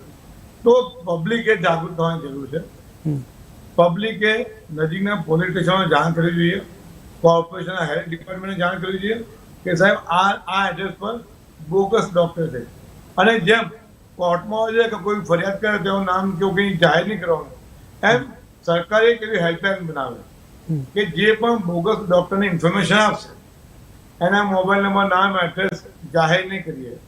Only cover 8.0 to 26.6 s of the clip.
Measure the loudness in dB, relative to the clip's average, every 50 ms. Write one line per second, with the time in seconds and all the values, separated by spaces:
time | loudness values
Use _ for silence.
8 | -4 -6 -10 -10 -10 -12 -12 -10 -8 -8 -4 -2 0 -2 -2 -2 -6 -6 -6 -4
9 | -2 -4 -4 -4 -6 -12 -16 -20 -20 -20 -20 -10 -4 -2 0 4 4 4 4 2
10 | -2 -2 0 2 2 2 0 -2 -6 -4 -2 -2 -2 -2 -2 -6 -8 -8 -8 -8
11 | -8 -8 -8 -8 -12 -16 -20 -20 -20 -20 -20 -20 -12 -2 0 0 0 2 2 0
12 | 0 0 0 0 0 0 0 -4 -6 -4 -6 -10 -12 -14 -18 -20 -20 -20 -20 -20
13 | -20 -10 0 2 4 4 4 2 4 4 2 2 2 -4 -10 -18 -20 -20 -20 -20
14 | -20 -20 -8 -4 0 0 0 0 -2 -4 -2 -2 -2 0 2 2 2 2 0 -4
15 | -2 -2 -2 -2 0 0 0 0 2 -2 -4 -2 -2 -2 -2 0 0 0 -2 0
16 | 0 0 0 0 0 -2 -2 0 0 0 2 2 0 0 2 2 4 4 4 4
17 | 2 0 -4 -4 0 0 0 -2 -2 -10 -16 -20 -20 -20 -20 -20 -20 -20 -12 -2
18 | 2 2 2 2 0 -6 -16 -20 -20 -20 -20 -12 -4 -2 -2 -2 -2 0 2 4
19 | 4 4 2 2 -2 -4 -2 -2 0 -2 -2 -2 -2 -2 -2 -2 -6 -8 -6 -6
20 | -6 -8 -8 -14 -18 -20 -20 -20 -20 -20 -20 -20 -6 -4 -4 -4 -4 -4 -2 -2
21 | -2 -2 0 0 2 2 2 4 2 0 0 0 -2 -2 -2 -2 0 0 0 -2
22 | 0 0 0 0 0 0 -2 -2 0 0 -2 0 0 0 2 2 2 2 4 4
23 | 4 2 0 -2 -8 -16 -20 -20 -20 -20 -20 -20 -20 -20 -20 -20 -20 -20 -20 -20
24 | -20 -20 -6 -2 0 2 4 2 2 2 2 0 2 2 2 2 2 2 2 2
25 | 2 2 4 2 2 2 2 0 -2 -2 -2 -2 -2 -2 -4 -6 -12 -18 -20 -20
26 | -16 -2 0 2 2 4 2 2 0 -2 -6 -8